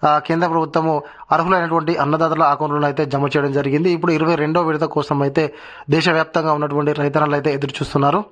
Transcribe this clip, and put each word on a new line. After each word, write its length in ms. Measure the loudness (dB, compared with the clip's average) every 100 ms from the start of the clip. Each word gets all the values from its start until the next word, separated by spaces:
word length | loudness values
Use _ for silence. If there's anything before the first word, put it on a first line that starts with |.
| 2
ఆ, 120 | 2
కేంద్ర 300 | 0 0 0
ప్రభుత్వము 540 | 0 0 0 0 -2 -4 -20 -2
అర్హులైనటువంటి 640 | 0 2 0 2 -2 0 -2
అన్నదాతల 460 | 0 2 0 2
అకౌంట్లోనైతే 640 | 2 2 -2 0 -2 0 -2
జమ 200 | 0 0
చేయడం 260 | 0 0
జరిగింది. 380 | 0 0 0 0
ఇప్పుడు 220 | 0 0
ఇరవై 220 | 0 2
రెండో 260 | 0 2 0
విడత 240 | 0 0
కోసం 380 | 0 -2 -2 0
అయితే 320 | 0 0 -2 -4 -20 -18 0
దేశవ్యాప్తంగా 600 | 2 2 2 0 0 0
ఉన్నటువంటి 400 | 0 0 0 0
రైతన్నలు 400 | 0 0 0 0
అయితే 220 | 0 0
ఎదురు 160 | -2 -4
చూస్తున్నారు. 540 | -6 -4 0 2 0 -4